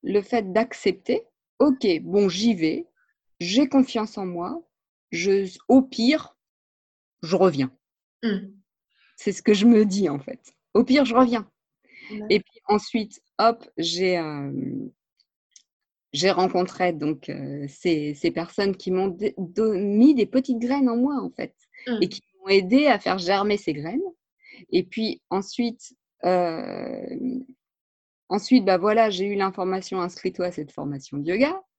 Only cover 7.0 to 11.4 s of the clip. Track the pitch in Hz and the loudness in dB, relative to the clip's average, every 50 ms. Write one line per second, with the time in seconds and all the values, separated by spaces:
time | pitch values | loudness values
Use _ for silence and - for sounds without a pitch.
7 | _ _ _ _ - 156 175 180 190 185 156 139 135 131 _ _ _ _ _ _ | _ _ _ _ -6 -2 2 4 4 4 4 2 -4 -4 _ _ _ _ _ _
8 | _ _ _ _ - 226 202 190 190 - - _ _ _ _ _ _ _ _ _ | _ _ _ _ -4 -4 -4 -4 -6 -10 -20 _ _ _ _ _ _ _ _ _
9 | _ _ _ - - 208 190 - _ - 208 190 202 240 233 214 214 208 185 202 | _ _ _ -6 -4 -4 -4 -2 _ 2 2 6 6 6 8 8 6 4 2 0
10 | 202 160 143 143 139 - - - _ - _ _ _ _ _ 202 254 - 262 294 | 0 0 -2 -4 -8 -12 -16 -16 _ -20 _ _ _ _ _ 0 2 4 4 2
11 | 277 220 226 240 262 240 233 226 | 2 4 4 4 4 4 2 -4